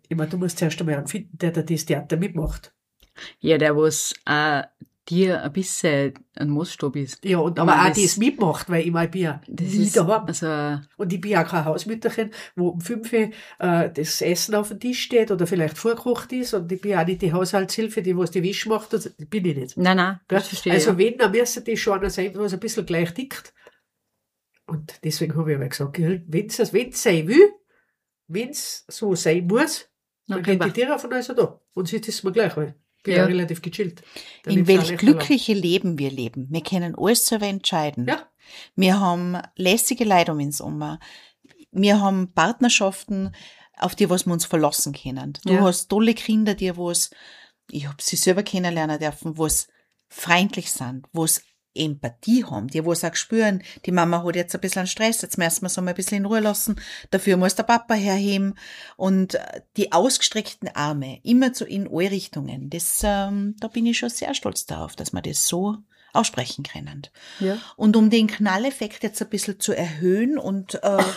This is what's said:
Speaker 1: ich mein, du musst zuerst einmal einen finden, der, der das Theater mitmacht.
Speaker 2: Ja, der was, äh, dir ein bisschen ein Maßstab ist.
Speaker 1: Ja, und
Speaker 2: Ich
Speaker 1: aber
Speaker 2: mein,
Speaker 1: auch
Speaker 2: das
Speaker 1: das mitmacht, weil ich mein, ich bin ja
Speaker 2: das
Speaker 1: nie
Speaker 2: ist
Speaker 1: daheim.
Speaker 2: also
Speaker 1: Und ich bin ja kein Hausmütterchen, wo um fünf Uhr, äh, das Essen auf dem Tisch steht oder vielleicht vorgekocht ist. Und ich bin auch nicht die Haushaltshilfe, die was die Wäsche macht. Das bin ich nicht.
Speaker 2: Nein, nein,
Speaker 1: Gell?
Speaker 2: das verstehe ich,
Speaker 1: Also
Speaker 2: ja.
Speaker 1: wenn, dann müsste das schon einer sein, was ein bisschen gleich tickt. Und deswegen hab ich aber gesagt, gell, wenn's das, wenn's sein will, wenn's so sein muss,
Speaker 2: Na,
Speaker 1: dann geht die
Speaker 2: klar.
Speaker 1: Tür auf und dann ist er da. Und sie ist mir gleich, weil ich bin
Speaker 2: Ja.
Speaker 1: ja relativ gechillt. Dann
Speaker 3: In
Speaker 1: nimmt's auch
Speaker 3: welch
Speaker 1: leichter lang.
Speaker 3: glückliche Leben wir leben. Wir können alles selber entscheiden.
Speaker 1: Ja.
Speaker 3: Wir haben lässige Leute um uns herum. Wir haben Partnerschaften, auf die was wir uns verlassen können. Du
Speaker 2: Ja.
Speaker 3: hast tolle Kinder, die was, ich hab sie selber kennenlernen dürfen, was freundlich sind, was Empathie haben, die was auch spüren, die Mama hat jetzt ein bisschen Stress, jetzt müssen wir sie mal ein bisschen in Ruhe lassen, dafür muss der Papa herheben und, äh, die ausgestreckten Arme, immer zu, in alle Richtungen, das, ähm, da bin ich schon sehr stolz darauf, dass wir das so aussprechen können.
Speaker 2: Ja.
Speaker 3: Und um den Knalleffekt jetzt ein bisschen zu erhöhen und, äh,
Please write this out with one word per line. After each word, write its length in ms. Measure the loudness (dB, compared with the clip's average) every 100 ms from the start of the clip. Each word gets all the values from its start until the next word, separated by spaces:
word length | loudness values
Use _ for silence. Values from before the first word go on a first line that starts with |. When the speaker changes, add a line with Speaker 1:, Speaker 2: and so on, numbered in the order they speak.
| _
Speaker 1:
ich 80 | -4
mein, 140 | -2
du 80 | -2
musst 220 | -4 0
zuerst 200 | -2 0
einmal 160 | -2 -2
einen 100 | -4
finden, 300 | -8 -10 -4
der, 100 | -2
der 120 | -2
das 220 | -2 -2 0
Theater 320 | -2 -2 -2
mitmacht. 540 | -2 -2 -4 -6 -12 _ _ _ _ -20 -20 -6
Speaker 2:
Ja, 180 | 0 2
der 180 | 2 2
was, 380 | 0 0 -6 -8 -4
äh, 360 | -2 0 -2 -6 _ -20 _ -4
dir 340 | 0 2 0
ein 80 | -4
bisschen 600 | -6 -6 -2 0 2 0 -4 _ -6
ein 140 | -2
Maßstab 440 | -2 -4 -6 -6 -4
ist. 300 | -8 -8 -2
Speaker 1:
Ja, 140 | 0
und 180 | 2 2
Speaker 2:
Ich 40 |
Speaker 1:
aber 140 | 4 6
Speaker 2:
mein, 160 | 4
Speaker 1:
auch 20 |
Speaker 2:
das 80 | 4
Speaker 1:
das 140 | 2 2
mitmacht, 520 | 0 2 0 0 -2
weil 160 | -2 0
ich 60 |
mein, 140 | 0 0
ich 60 |
bin 100 | -2
ja 180 | -4 -4 -10
Speaker 2:
das 200 | -6 -2
Speaker 1:
nie 160 | 2
Speaker 2:
ist 140 | 4 4
Speaker 1:
daheim. 280 | 2 0 -2
Speaker 2:
also 540 | -4 -4 -2 -2 -4 -8 -8
Speaker 1:
Und 140 | -6
ich 60 | -4
bin 100 | 0
ja 120 | 0
kein 220 | 2 0 -2
Hausmütterchen, 680 | -2 -4 -4 -4 -2 -6 -8 -12 -2
wo 140 | -2
um 120 | -2
fünf 300 | -6 -8 -2
Uhr, 180 | 0 0 -4 -20 -4
äh, 300 | 0 2 0
das 300 | -2 -4 -2
Essen 340 | 0 0 0 -2
auf 140 | -2
dem 100 | -4
Tisch 220 | -4 -4
steht 260 | 2 2 2
oder 140 | 0 0
vielleicht 300 | 0 0 0
vorgekocht 540 | -2 0 0 -2 -2
ist. 200 | -6 -2
Und 180 | -4 -4
ich 100 | -4
bin 140 | -2 0
auch 100 | 0
nicht 160 | 0
die 120 | 0
Haushaltshilfe, 680 | 0 0 0 -2 -2 -2 -2
die 140 | -2 0
was 160 | 0
die 100 | 0
Wäsche 260 | -2 -2 -2
macht. 240 | -2 -2
Das 160 | -4 -4 -12
bin 280 | -6 -2 -2
ich 120 | -2
nicht. 200 | -6 0
Speaker 2:
Nein, 200 | 2 4
nein, 220 | 2 -4 -2
Speaker 1:
Gell? 120 | -2
Speaker 2:
das 80 | -2
verstehe 260 | -6 0
ich, 60 | 4
Speaker 1:
Also 120 | 4
Speaker 2:
ja. 60 | 4
Speaker 1:
wenn, 200 | 2 4
dann 140 | 2
müsste 300 | 4 0 -2
das 180 | -4 -2
schon 200 | 0 0
einer 100 | 0
sein, 220 | -2 -4 -2
was 180 | -4
ein 60 | -4
bisschen 260 | -4 -6 -2
gleich 280 | -2 -2
tickt. 400 | -4 -10 -12 -16 _ -20 _ _ _ _ _ _ _ _ _ -10
Und 260 | -10 -10 -10
deswegen 320 | -6 -4 -2 -2
hab 120 | 0
ich 80 | -2
aber 120 | -4
gesagt, 260 | -6 -6 -2
gell, 280 | 0 -2 -2
wenn's 280 | -4 -2 -2
das, 140 | 0
wenn's 300 | 0 -2 0
sein 240 | 2 2 6
will, 240 | 8 8 6 _ _ _ _ _ _ -8
wenn's 580 | -6 -6 -8 -10 -12 -14
so 280 | -6 -2 0
sein 320 | 2 2 2
muss, 420 | 2 2 -2 -12 _ _ _ -8
Speaker 2:
Na, 80 | -4
Speaker 1:
dann 80 |
geht 100 | 2
die 40 | 2
Speaker 2:
klar. 140 | 2
Speaker 1:
Tür 220 | 0 0 -2
auf 80 |
und 60 | -2
dann 100 | -4
ist 100 | 0
er 60 | 0
da. 240 | 0 -2 _
Und 140 | -6 -4
sie 80 | -4
ist 260 | -6 -6
mir 80 | -2
gleich, 240 | 0 0 -2
weil 200 | -6 -8 _ _
ich 60 |
bin 100 | 0 4
Speaker 2:
Ja. 40 |
Speaker 1:
ja 40 | 4
relativ 360 | 2 -2 -4
gechillt. 400 | -6 -6 -6 -6 -18 -20 -20 -12
Dann 100 | 2
Speaker 3:
In 60 | 4
Speaker 1:
nimmt's 80 | 8
auch 60 | 6
Speaker 3:
welch 120 | 6
Speaker 1:
leichter 140 | 4 6
lang. 100 | 6
Speaker 3:
glückliche 360 | 4 2 4
Leben 440 | 2 2 2 2 0
wir 120 | -2
leben. 360 | -4 -6 -6 -6
Wir 100 | -6
können 340 | -2 -2 -2 0
alles 320 | 2 4 2
selber 200 | 0 -2
entscheiden. 580 | -2 -2 0 0 -2 -2
Speaker 1:
Ja. 200 | -4 -6 _ -20 -20 -8 2
Speaker 3:
Wir 240 | 4 4
haben 380 | 2 0 -2 -6 -8 -2
lässige 500 | 2 2 0 0 4
Leute 260 | 4 4
um 60 | 0
uns 200 | -4 -6
herum. 380 | -8 -8 -8 -10 -16 -20 -20 _ _ _ _
Wir 280 | 2 4 6
haben 320 | 4 2 0
Partnerschaften, 1000 | 2 2 4 4 4 2 -2 -6 -4 -4 -8 -20 -20 -20 -4
auf 180 | -4 2
die 140 | 2
was 160 | 4 2
wir 80 |
uns 120 | -2 0
verlassen 480 | 2 2 2 -4
können. 400 | -6 -10 -8 -10 -8
Du 100 | 2
Speaker 2:
Ja. 80 | 4
Speaker 3:
hast 280 | 4 2 0
tolle 240 | 2 4
Kinder, 400 | 2 0 2 2
die 240 | 0 -4 -2
was, 320 | -2 -2 -4 -8 -20 -20 -20 _ -12
ich 160 | -10 -8
hab 140 | -6
sie 140 | -4 0
selber 280 | 2 0
kennenlernen 560 | 0 -2 -2 -2 -2 -2
dürfen, 380 | -4 -4 -8 -2
was 300 | 0 0 -4 _ _ _ _
freundlich 640 | -12 -2 0 0 -4 -8
sind, 360 | -8 -8 -10 -10
was 300 | -4 -2 -2 -6 _ _
Empathie 720 | -6 -6 -4 -8 -6 0 0
haben, 240 | 0 -8 -6
die 180 | -4 -2
was 200 | -2 -2
auch 100 | -6
spüren, 480 | -2 0 2 0 -4 -10 -2
die 80 |
Mama 320 | 2 2 2 0
hat 100 | -4
jetzt 180 | -4
ein 60 | -6
bisschen 280 | -4 -4 -4
Stress, 340 | -2 0 -2
jetzt 160 | -4 -2
müssen 240 | -2 -2
wir 80 | -4
sie 100 | -4
mal 100 | -4
ein 40 | -4
bisschen 220 | -2 -2
in 80 | 0
Ruhe 160 | 0
lassen, 340 | 0 0 -2 -4 -8 -16 -2
dafür 260 | 0 4 4
muss 180 | 4 2
der 80 |
Papa 300 | 2 2 2
herheben 600 | 0 2 0 2 0 -2 -4 -14 -20 -20 -4
und, 380 | 2 2 2 -2
äh, 260 | -6 -14 -10 -4
die 160 | 2
ausgestreckten 720 | 4 4 2 0 -2 -6 -8 -8 -4
Arme, 460 | -2 -2 -6 -8
immer 300 | 2 4 4
zu, 100 | 0
in 240 | -6 -6 -4
alle 240 | -2 -2
Richtungen, 580 | -2 -6 -8 -8 -10 -10
das, 300 | -6 -4 0 0
ähm, 500 | 0 -2 -2 -4 -4
da 80 | -6
bin 160 | 0 0
ich 120 | 0
schon 120 | -2
sehr 240 | -4 -4
stolz 320 | -2 -4 -6 -8
darauf, 320 | -8 -8 -10
dass 160 | -8
wir 80 | -6
das 260 | -4 -2 -2
so 300 | 0 -2 -4 -10 _ _
aussprechen 540 | -2 0 -2 -8 -10 -12
können. 420 | -12 -12 -14 -16 _ -20 -4
Speaker 2:
Ja. 180 | -4 -4 -10 2
Speaker 3:
Und 180 | 6 8
um 140 | 8
den 180 | 6 4
Knalleffekt 760 | 2 0 0 -2 -4 -8 -6
jetzt 180 | -8 -6
ein 80 | -6
bisschen 320 | -4 -4 -4
zu 100 | -2
erhöhen 640 | -2 -4 0 2 2 2 0
und, 380 | -2 -4 -4 -4
äh, 140 | 0 2 2